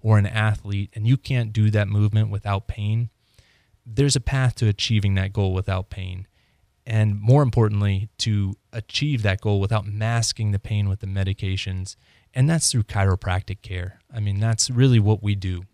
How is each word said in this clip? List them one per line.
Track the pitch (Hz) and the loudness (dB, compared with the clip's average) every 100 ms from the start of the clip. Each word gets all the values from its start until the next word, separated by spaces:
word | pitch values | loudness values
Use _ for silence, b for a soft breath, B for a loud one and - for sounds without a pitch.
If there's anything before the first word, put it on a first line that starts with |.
or | 110 107 | 4 4
an | 101 | 4
athlete, | 110 107 104 101 101 101 | 0 0 -2 -4 -6 -6
and | 110 110 | -2 0
you | 135 | 0
can't | - 131 117 | 0 -4 -2
do | 107 107 | 2 2
that | 107 101 | 2 0
movement | 104 107 107 107 | 2 2 2 0
without | 101 101 98 - | -4 -4 -4 -6
pain, | - 104 110 120 _ b b b b b b 120 | -6 -2 -2 -4 _ b b b b b b -8
there's | 107 143 135 | 0 2 2
a | |
path | - 135 127 - | 0 0 0 2
to | 110 | 0
achieving | 98 - 110 98 98 | 0 0 2 2 0
that | 95 | 0
goal | 101 95 | 0 0
without | 92 95 95 98 | 0 -2 -4 -6
pain. | - 92 92 98 _ _ _ _ _ - | -10 -10 -12 -14 _ _ _ _ _ -2
And | 110 107 101 | 2 2 2
more | 107 139 | 4 4
importantly, | 135 120 107 101 101 95 107 - | 4 2 2 2 0 0 -4 -6
to | 110 104 98 101 _ | -2 0 -2 -6 _
achieve | 113 - - 147 131 | -14 -8 -4 -2 0
that | 104 95 | 0 0
goal | 107 101 | 0 0
without | 98 113 101 | 0 -2 -4
masking | 104 110 117 113 - 107 | -4 -2 0 -2 -2 -2
the | 101 | -2
pain | - 104 98 | -2 -2 0
with | 95 | -2
the | 98 | -4
medications, | 98 95 98 95 95 - 92 92 - b b b | -2 -2 -2 -4 -4 -4 -6 -8 -14 b b b
and | 127 143 | 0 2
that's | 165 - | 2 0
through | 123 | 0
chiropractic | 104 104 98 92 - 92 - 95 | -2 0 0 0 -2 -4 -4 -12
care. | - 90 90 - _ | -10 -8 -10 -12 _
I | 120 | -6
mean, | 104 98 | -2 0
that's | 113 110 - | 0 0 0
really | 123 135 117 | 4 6 6
what | 101 107 | 4 2
we | 104 101 | 0 -2
do. | 95 90 95 | -2 -6 -10